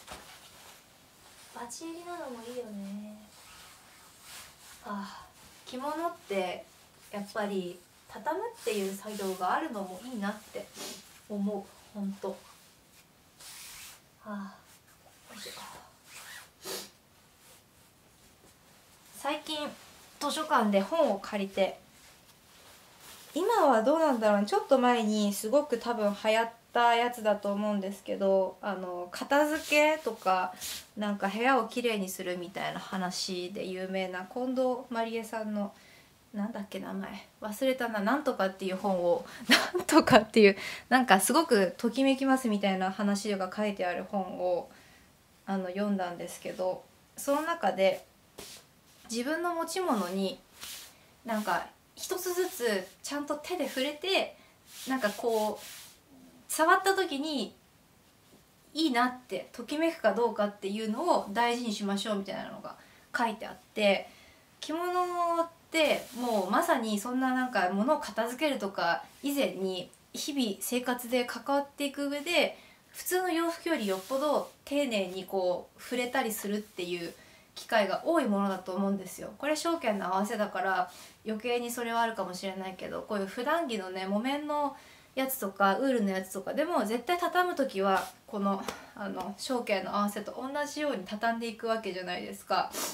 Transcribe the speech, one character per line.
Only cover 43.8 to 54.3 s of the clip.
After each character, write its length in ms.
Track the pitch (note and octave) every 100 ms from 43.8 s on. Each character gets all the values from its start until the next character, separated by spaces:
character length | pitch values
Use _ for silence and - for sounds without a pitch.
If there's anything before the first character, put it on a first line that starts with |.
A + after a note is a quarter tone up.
| F3+
あ 60 |
る 120 | F3+
本 340 | F#3+ G3+ F#3 -
を、 320 | F3+ E3+ - - - - - _ _ _ -
あ 100 | G3
の、 120 | F#3
読 220 | F#3+ G#3
ん 60 | G3
だ 140 | F3+
ん 80 | F3
で 100 | E3+
す 120 | -
け 120 | -
ど、 320 | - F#3 F3+ - - _ -
そ 180 | -
の 80 | C#4+
中 300 | D#4+ E4+ F#3+
で、 320 | F#3+ F#3+ F#3 - _ _ - - - - _ _ - -
自 140 | A3+
分 180 | B3 D#4+
の 120 | F4
持 120 | E4 E4
ち 140 | F#4+
物 280 | F4+ A3+ F3
に、 280 | F#3+ G3 - - - - - - - - _
な 140 | A#3+ G#3+
ん 40 |
か 240 | G#3 E3+ - - _ -
一 200 | - F4+
つ 160 | F4+
ず 160 | F4+ F4
つ 380 | - A#3+ G3 F#3 -
ち 100 | -
ゃ 80 | C#4+
ん 60 | C#4+
と 100 | D4
手 200 | - F4+
で 100 | C4
触 160 | C4
れ 100 | C#4
て、 440 | D4 F#4 F4 -